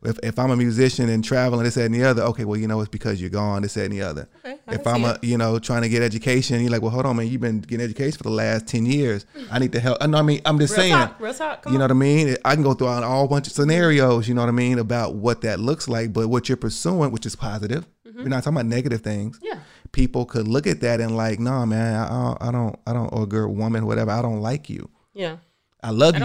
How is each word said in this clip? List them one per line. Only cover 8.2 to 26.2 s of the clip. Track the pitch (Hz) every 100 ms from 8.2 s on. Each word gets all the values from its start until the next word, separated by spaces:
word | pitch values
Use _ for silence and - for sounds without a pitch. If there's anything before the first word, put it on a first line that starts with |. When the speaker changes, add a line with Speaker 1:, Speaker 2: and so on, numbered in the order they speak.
Speaker 1:
the | 110
last | 110 110 113 110
ten | 117 117
years. | 143 135 101 - 294 247
I | 120
need | 127
to | 120
help." | 123 123
I | 147
know, | 151
I |
mean, | 151 147 156
I'm | 151
just | 147
Speaker 2:
Real | 208
Speaker 1:
saying. | 185
Speaker 2:
talk, | 160 113 -
real | 220 254
talk, | 311 269
come | -
Speaker 1:
You | 135
know | 131
Speaker 2:
on. |
Speaker 1:
what | 131
I |
mean? | 139 147 151 127 131
I | 147
can |
go | 139
through | 127 127
a | 120
whole | 117 131 139
bunch | 143 143
of |
scenarios, | - 143 170 170 147 131 120 113
you |
know | 120
what | 120
I |
mean, | 120 123 123
about | 107 120 104
what | 101 110 117
that | 113 92
looks | 113 160 -
like. | 117 113
But | 104 113
what | 120 117
you're | 127
pursuing, | 113 - 165 185 143
which | 120 113
is | -
positive, | 123 104 101 123 170 _ -
Speaker 2:
Mm-hmm. | 226
Speaker 1:
we're | 185
not | 131
talking | 147 151
about | 117
negative | 120 131 113
things. | 110 104 104 -
Speaker 2:
Yeah. | 427 262 - - -
Speaker 1:
People | - 127 127 123
could | 123 107
look | 123 170
at | 160
that | 120 117
and | 113 113
like, | 113 104
"Nah, | 120 131 117
man, | 110 113 110
I, | 113
I |
don't, | 123 123 123
I | 120
don't, | 123 113 - -
I |
don't," | 120 113
or | - 107
girl, | 107 107
woman, | 101 110 113 110
whatever, | 110 110
"I | 107
don't | 120 107
like | 110 147 147
you. | - - _ _
Speaker 2:
Yeah. | 202 175 165 _ _ _ _
Speaker 1:
I | 113
love | 110 151
Speaker 2:
I |
Speaker 1:
you | 156